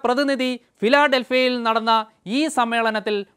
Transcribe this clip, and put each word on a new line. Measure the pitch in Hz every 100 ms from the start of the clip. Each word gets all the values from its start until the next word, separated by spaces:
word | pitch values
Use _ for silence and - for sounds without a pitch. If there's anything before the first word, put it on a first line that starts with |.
പ്രതിനിധി | 247 247 277 269 254 240 _ _
ഫിലാഡൽഫിയയിൽ | 208 285 294 254 233 254 254 247 233
നടന്ന | 220 226 226 220 _ 175 262
ഈ | 311 254
സമ്മേളനത്തിൽ | 233 233 226 214 214 208 196